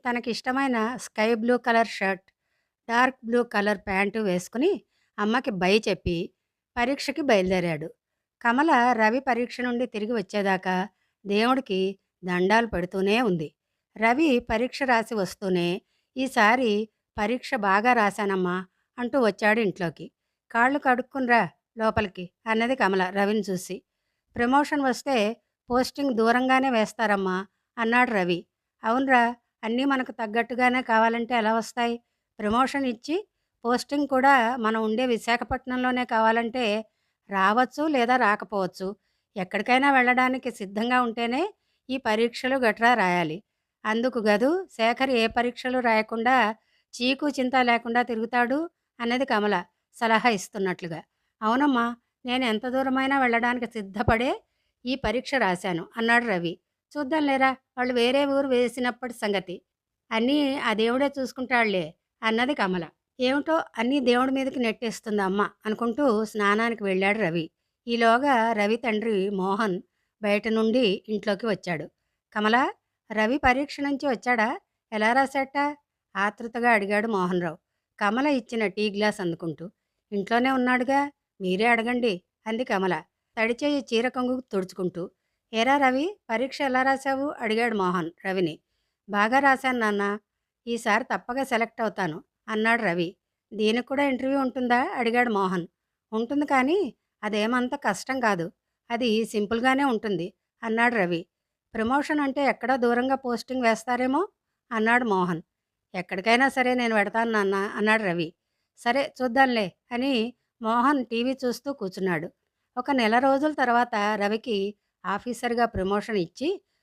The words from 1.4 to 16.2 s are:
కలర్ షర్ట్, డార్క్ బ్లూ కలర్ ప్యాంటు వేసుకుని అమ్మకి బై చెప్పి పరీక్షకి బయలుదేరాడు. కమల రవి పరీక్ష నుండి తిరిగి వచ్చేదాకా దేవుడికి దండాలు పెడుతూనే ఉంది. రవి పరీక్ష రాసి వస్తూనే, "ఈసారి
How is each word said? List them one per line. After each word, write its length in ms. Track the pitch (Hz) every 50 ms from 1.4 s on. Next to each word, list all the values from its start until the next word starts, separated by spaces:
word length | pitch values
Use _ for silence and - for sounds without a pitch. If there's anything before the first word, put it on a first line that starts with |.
| 226 240 247
కలర్ 300 | 240 - 247 233 226 220
షర్ట్, 440 | 220 - - 202 190 190 185 - _ _ _ _ _ _ _ _ _ _ _ _ -
డార్క్ 360 | 233 240 254 262 262 - -
బ్లూ 180 | 220 233 240 233
కలర్ 340 | 233 - 208 202 208 208
ప్యాంటు 420 | 190 - 208 190 190 202 202 - 226
వేసుకుని 640 | 220 190 175 180 180 - - 233 294 392 381 226 - _ _ _ _ _ _ -
అమ్మకి 320 | 208 214 233 262 254 277
బై 300 | 208 180 190 185 202 220 214 220
చెప్పి 440 | 185 - - 180 175 165 196 - - _ _ _ _ _ _ _ _
పరీక్షకి 440 | 247 240 247 285 277 - - 262 320
బయలుదేరాడు. 720 | 302 269 226 190 185 185 190 185 175 170 160 147 156 165 - _ _ _ _ _ _ _ _ _
కమల 300 | - 240 233 262 302 330 285 240 240 254
రవి 280 | 247 220 220 214 233 269
పరీక్ష 420 | 262 - 240 233 247 233 - -
నుండి 240 | 247 247 240 240 254
తిరిగి 280 | 240 - 208 214 208 247
వచ్చేదాకా 760 | 226 190 - - 208 196 196 190 185 - 190 185 180 190 214 - _ _ _ _ _ _
దేవుడికి 720 | 202 202 208 226 247 262 262 - - 190 185 190 196 190 - _ _ _ _ 175
దండాలు 440 | 185 180 180 180 190 214 226 233
పెడుతూనే 540 | 226 - 175 180 180 - 190 190 196 208 233
ఉంది. 340 | 254 214 180 160 151 - - _ _ _ _ _ _ _ _
రవి 420 | - 220 226 247 277 330 311 247 240
పరీక్ష 440 | 240 - 226 220 247 254 - - 285
రాసి 320 | 254 240 226 220 - 233
వస్తూనే, 640 | 208 185 175 - - 208 190 185 175 175 175 180 214 - _ _ _ _ _ _
"ఈసారి 720 | 254